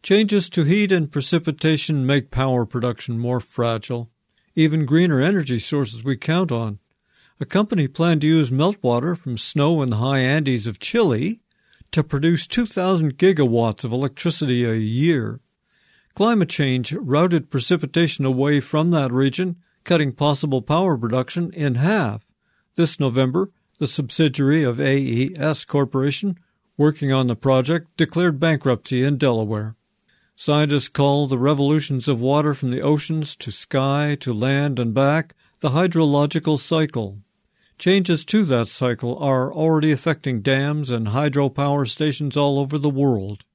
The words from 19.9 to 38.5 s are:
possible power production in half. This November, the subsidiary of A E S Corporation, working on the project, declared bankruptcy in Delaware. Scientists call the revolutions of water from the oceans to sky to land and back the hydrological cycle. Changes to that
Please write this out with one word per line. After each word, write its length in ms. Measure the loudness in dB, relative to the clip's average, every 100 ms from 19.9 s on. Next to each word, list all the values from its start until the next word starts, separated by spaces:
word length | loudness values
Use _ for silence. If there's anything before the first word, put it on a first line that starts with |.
| 0 0
possible 500 | 0 0 0 0 -2
power 360 | 0 0 2 0
production 540 | 0 -2 -2 -4 -6
in 240 | -4 -2 0
half. 500 | 0 0 -2 -6 _ _ _ _ _
This 240 | 0 0 0
November, 520 | 0 2 0 0 -4 _ _ _
the 80 | -4
subsidiary 800 | -4 -4 0 0 2 2 2
of 160 | 0 0
A 180 | 0 0
E 360 | 0 -2 -2 -2
S 280 | -4 -4
Corporation, 720 | -2 -2 0 0 -2 -2 -4 -6 _ _ _ 0
working 360 | 0 2 0
on 160 | 2 0
the 80 | 0
project, 600 | 2 2 2 -2 -4 -2
declared 440 | -2 2 0 2
bankruptcy 640 | 0 0 0 -2 -2 0
in 140 | 0 2
Delaware. 600 | 2 2 -2 -4 -6 -10 _ _ _ _ _
Scientists 540 | -8 0 2 2 0 -2
call 380 | 0 2 2 0
the 120 | 0
revolutions 680 | 2 2 2 0 0 -4 -2
of 120 | 0
water 340 | 2 2 0
from 160 | -2 -4
the 100 | -2
oceans 560 | 0 0 -2 -4 -6 -10
to 160 | -12
sky 640 | -12 -4 -2 0 0 -2 -2
to 140 | -4
land 460 | -2 0 0 0 -2
and 160 | -2
back 400 | 2 2 2 -2 _ _ _
the 100 | -2
hydrological 880 | 0 2 2 2 2 2 0 -2 -2
cycle. 600 | 0 -2 0 -4 -8 -10 _ _ _ _ _ -4
Changes 460 | 2 2 2 -2
to 180 | 0 0
that 220 | 2